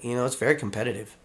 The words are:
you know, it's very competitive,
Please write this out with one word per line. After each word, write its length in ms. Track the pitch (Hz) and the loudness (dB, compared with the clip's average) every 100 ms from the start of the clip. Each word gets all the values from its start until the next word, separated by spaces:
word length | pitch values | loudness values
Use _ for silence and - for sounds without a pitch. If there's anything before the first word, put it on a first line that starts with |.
you 140 | 120 | -2
know, 100 | 123 | 0
it's 120 | 127 - | 0 2
very 180 | 117 | 2
competitive, 600 | 147 107 107 117 104 107 - | 2 0 -2 -2 -4 -8 -16